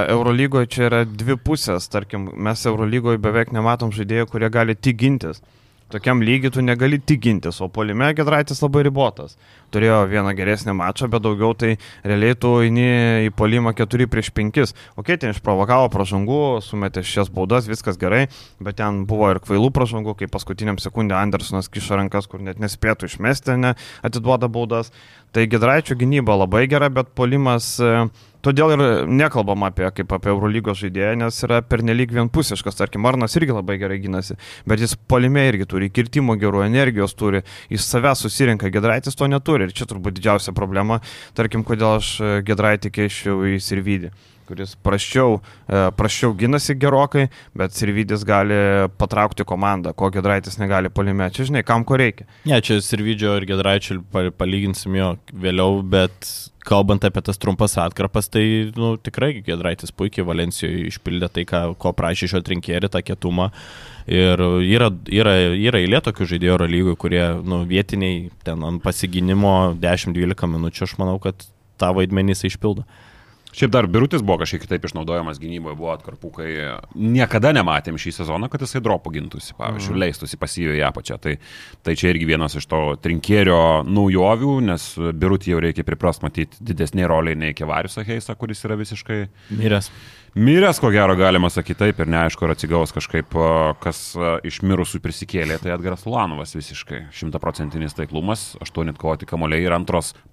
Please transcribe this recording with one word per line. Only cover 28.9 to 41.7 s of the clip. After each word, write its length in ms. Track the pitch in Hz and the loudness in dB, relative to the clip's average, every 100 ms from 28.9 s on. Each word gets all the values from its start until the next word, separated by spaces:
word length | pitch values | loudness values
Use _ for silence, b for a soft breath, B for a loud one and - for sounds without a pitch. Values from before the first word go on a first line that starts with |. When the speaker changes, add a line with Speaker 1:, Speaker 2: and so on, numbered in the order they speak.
| 101 71 | 2 2
Speaker 1:
nekalbam 540 | 127 151 127 101 101 98 | 2 2 2 0 0 -2
apie, 180 | 92 92 | 0 -2
kaip 220 | 92 92 95 | -2 -4 -2
apie 140 | 104 | 0
Eurolygos 460 | 101 104 107 107 95 | 0 0 0 -2 -4
žaidėją, 380 | 98 92 101 117 | -4 -2 0 0
nes 220 | 117 - | -2 -2
yra 140 | 120 117 | 0 0
pernelyg 540 | 117 117 117 117 123 120 | 2 0 2 0 0 0
vienpusiškas. 640 | 117 147 143 101 - - | 0 0 0 -2 -6 -4
Tarkim, 260 | 101 104 | -4 0
Arnas 320 | 113 131 113 - | 0 2 0 0
irgi 160 | 160 | 0
labai 240 | 113 92 98 | 0 -2 -4
gerai 220 | 98 98 | -4 -4
ginasi, 380 | 98 95 95 95 B B | -4 -4 -6 -10 B B
bet 160 | - 107 | -2 0
jis 160 | 117 - | 0 -4
puolime 480 | - 127 123 143 135 | 0 4 4 4 4
irgi 180 | 107 95 | 2 -2
turi 220 | 95 98 | -2 0
kirtimo 460 | 98 117 147 131 110 | 0 0 0 2 2
gerų, 240 | 104 98 | 2 2
energijos 480 | 101 123 135 110 98 | 2 2 2 2 0
turi, 320 | - 107 98 B B B | 0 0 0 B B B
iš 160 | 107 | -6
savęs 400 | - 123 139 131 | -2 0 2 2
susirenka, 480 | 110 - 131 107 98 | -2 0 2 2 0
Giedraitis 480 | 98 110 117 139 - | 0 2 0 -2 -2
to 80 | 139 | 0
neturi. 400 | 139 135 147 92 | 0 2 0 0
Ir 80 | - | -4
čia 80 | |
turbūt 320 | 98 98 92 92 | -8 -8 -6 -2
didžiausia 400 | 101 104 98 95 | 2 2 0 -4
problema, 440 | 98 95 101 113 B B B | -2 0 0 0 B B B
tarkim, 260 | - 110 113 | -4 -2 -2
kodėl 380 | 110 | -2